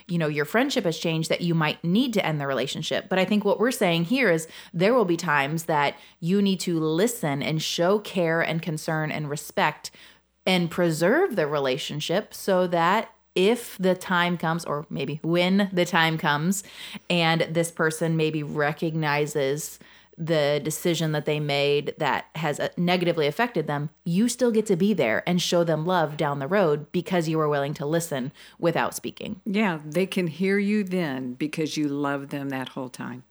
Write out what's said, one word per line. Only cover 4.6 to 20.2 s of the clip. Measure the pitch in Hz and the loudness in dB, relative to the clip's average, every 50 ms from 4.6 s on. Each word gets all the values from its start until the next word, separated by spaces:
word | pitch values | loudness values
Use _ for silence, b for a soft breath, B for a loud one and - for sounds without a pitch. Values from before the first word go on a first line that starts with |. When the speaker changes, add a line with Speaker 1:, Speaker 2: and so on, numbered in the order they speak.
| B B B | B B B
Speaker 1:
there | 165 175 202 247 | 0 2 4 4
will | 262 220 | 4 4
be | 175 170 165 | 2 2 0
times | 180 170 143 143 139 139 156 165 160 | 0 2 2 2 2 2 -2 -4 -2
that | - 160 147 143 139 - B B B B B | 0 2 2 2 2 0 B B B B B
you | - 165 185 202 | -2 0 2 2
need | 202 196 190 180 | 4 2 2 0
to | - - 175 165 | 0 -2 0 0
listen | 156 156 156 165 196 233 220 - - 156 139 139 139 | 0 0 2 2 2 2 0 -2 -2 -2 -2 -2 -2
and | 123 151 156 | -2 -2 -2
show | 151 - - - 170 175 202 214 | -2 -4 -2 0 2 2 2 0
care | 208 - - 196 175 165 165 165 | 0 -4 -2 0 0 2 2 0
and | 165 - 160 165 160 | 0 0 -2 -4 -4
concern | - 156 156 - - 160 156 156 151 | -4 -6 -6 -4 -4 -2 -2 -2 -2
and | - - 156 147 | -4 -6 -6 -6
respect | 143 147 - - - - 185 156 147 - _ - B B B B B B B _ _ _ _ | -6 -8 -10 -8 -2 0 0 0 0 -4 _ -18 B B B B B B B _ _ _ _
and | - 185 180 175 165 | 0 2 2 2 0
preserve | 170 - 175 170 160 147 165 175 233 311 381 381 262 | 0 2 2 2 2 2 2 4 4 4 2 0 0
the | 202 156 | -2 -2
relationship | 143 151 147 139 135 127 131 - - 143 147 151 - 165 196 214 - - | 0 0 0 0 0 0 -2 -4 -6 -6 -6 -4 -2 -2 -2 -2 -4 -12
so | - - - 190 180 180 180 | -8 -2 0 2 2 2 2
that | 175 170 165 170 190 220 220 - - _ _ _ _ | 2 2 2 4 2 2 0 -4 -12 _ _ _ _
if | 180 180 202 240 233 - - - - | 2 4 4 4 2 -2 -12 -8 0
the | 185 185 185 | 2 2 2
time | 185 - - 185 175 175 175 175 165 | 2 0 -2 2 2 2 2 0 0
comes, | - 165 165 170 165 | 0 -2 -2 -2 -2
or | - 143 147 160 - | -4 -6 -6 -6 -8
maybe | - 160 139 131 143 156 - | -8 -6 -4 -4 -6 -4 -2
when | 160 170 175 175 180 190 196 208 190 190 | 0 2 2 4 4 4 2 2 2 2
the | 180 180 | 0 0
time | 175 - 165 160 160 160 | 2 4 4 4 4 2
comes, | 156 165 156 147 147 151 175 196 - - B B B B B B B B _ | 0 0 0 0 2 2 0 0 -2 -4 B B B B B B B B _
and | 175 175 165 160 165 165 160 - | 0 2 4 2 2 2 0 0
this | 160 170 165 165 - | 0 -2 -2 -2 -2
person | - 170 160 156 - 170 165 165 | 0 0 0 0 0 -2 0 0
maybe | 160 156 156 151 156 147 143 156 151 147 143 156 - - 165 156 160 | 2 0 0 0 -2 -6 -4 -2 0 0 0 0 -2 -4 -4 -2 0
recognizes | 156 151 143 147 151 147 139 151 139 135 139 151 - - - - B B B B B B B | 0 0 2 0 0 0 0 0 0 0 0 -2 -4 -10 -14 -16 B B B B B B B
the | - | -10